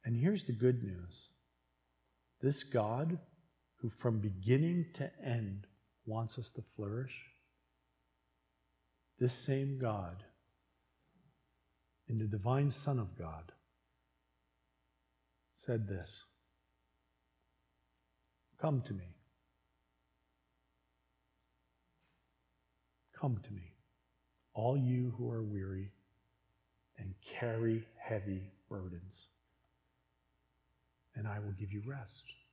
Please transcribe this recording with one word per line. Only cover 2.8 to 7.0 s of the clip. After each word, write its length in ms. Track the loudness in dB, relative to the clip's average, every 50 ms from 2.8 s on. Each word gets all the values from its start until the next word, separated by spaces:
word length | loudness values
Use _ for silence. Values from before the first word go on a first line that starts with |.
| 4 4 2 2 2 0 0 -2 -4 -14 -20 _ _ _ _ _ _ _ _ _
who 80 | -4 -4
from 320 | -4 2 2 4 4 4
beginning 720 | 2 0 -2 0 4 6 6 8 8 6 4 2 2 0 -2
to 160 | -6 -6 -6 -6 -6
end 460 | -2 0 2 2 2 -2 -4 -6 -8 -12 _ _ _ _ _ _ _
wants 340 | -4 -2 -2 -2 -2 -4 -8
us 120 | -10 -8
to 100 | -10 -12 -12 -10 -8
flourish, 380 | -6 -4 -2 -2 -4